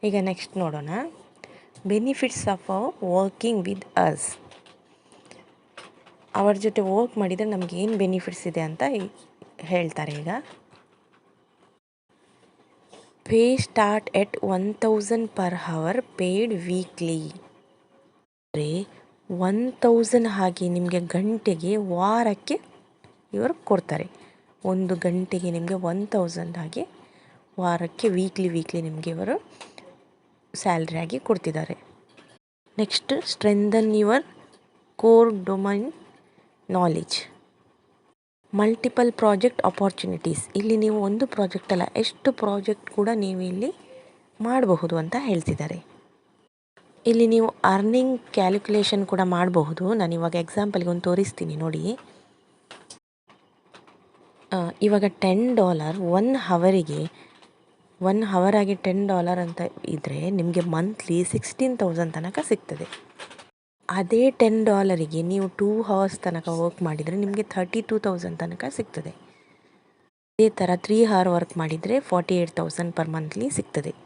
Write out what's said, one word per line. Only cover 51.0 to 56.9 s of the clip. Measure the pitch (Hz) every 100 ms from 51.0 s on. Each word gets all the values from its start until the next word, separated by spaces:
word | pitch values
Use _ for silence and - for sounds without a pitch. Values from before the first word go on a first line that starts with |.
ತೋರಿಸ್ತೀನಿ | 180 180 196 - 165 151
ನೋಡಿ. | 160 156 165 240 - - _ _ _ _ _ - - - _ _ _ _ _ _ _ - - _ _ _ _ _ -
ಆ, | 190 170 -
ಇವಾಗ | 208 202 196 -
ಟೆನ್ | 190 185 247 233
ಡಾಲರ್ | 185 170 151 180
ಒನ್ | 180 180 226 269 196
ಅವರಿಗೆ, | 175 180 190 156